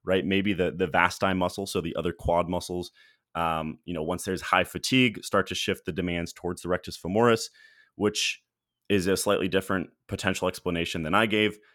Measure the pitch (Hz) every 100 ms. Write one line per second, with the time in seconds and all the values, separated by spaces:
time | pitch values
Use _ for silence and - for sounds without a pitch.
0 | - 92 85 98 101 90 87 78 90 90
1 | 87 - 98 92 90 - 98 98 85 82
2 | 85 - - 85 85 90 - 90 87 -
3 | _ _ _ 82 82 80 78 - - 85
4 | 80 90 - 90 - 92 87 87 - 131
5 | 123 101 - 101 - 92 - 92 - 82
6 | 87 85 85 - 87 90 87 90 - -
7 | - 101 120 113 - _ - _ _ -
8 | 104 - - - _ _ _ _ - 101
9 | 90 92 104 101 92 95 - 95 80 _
10 | - 98 98 95 92 - 90 85 85 87
11 | 78 95 113 107 107 - _